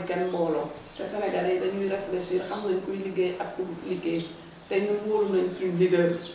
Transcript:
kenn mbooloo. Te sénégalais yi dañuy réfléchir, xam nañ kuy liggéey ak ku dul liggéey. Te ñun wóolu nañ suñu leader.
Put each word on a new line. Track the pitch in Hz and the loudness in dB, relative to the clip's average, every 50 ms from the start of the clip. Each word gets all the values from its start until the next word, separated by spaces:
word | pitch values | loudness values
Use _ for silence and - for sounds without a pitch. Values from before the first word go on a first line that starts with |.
| 170 - | 2 0
kenn | 175 185 185 180 | 0 0 0 0
mbooloo. | 175 170 165 160 156 - - - - - - - - | 0 0 2 2 2 0 -2 -4 -6 -10 -12 -12 -8
Te | - - | -8 -6
sénégalais | 196 208 208 208 196 - 196 175 185 185 | -6 -4 -2 -2 0 0 0 2 2 2
yi | 180 | 2
dañuy | 185 185 196 196 196 190 | 2 0 0 0 0 0
réfléchir, | 190 - - 175 180 180 175 - 185 180 185 - | 0 -2 -2 -2 -2 -2 -2 0 0 0 0 -2
xam | 208 208 208 | -4 -4 0
nañ | 196 180 185 - | 0 0 0 0
kuy | - 196 196 190 | -2 -4 -4 -4
liggéey | 190 170 180 180 175 180 - | -2 0 0 0 0 0 -2
ak | - - - - | -6 -6 -4 -6
ku | 185 170 | -6 -6
dul | 165 - - 190 | -6 -8 -6 -4
liggéey. | 180 175 - 165 165 165 165 - - - - - - - - - | -4 -2 -2 0 0 0 -2 -4 -10 -14 -16 -18 -20 -20 -8 -2
Te | 202 196 | 0 0
ñun | 208 208 208 208 208 | 2 2 0 0 2
wóolu | 214 214 214 208 196 185 | 2 2 4 4 4 4
nañ | 185 180 180 | 2 2 2
suñu | - - 185 180 170 170 | 0 0 -2 0 4 4
leader. | 180 175 180 170 170 - 170 - - - - | 6 6 6 6 6 4 2 0 -4 -8 -12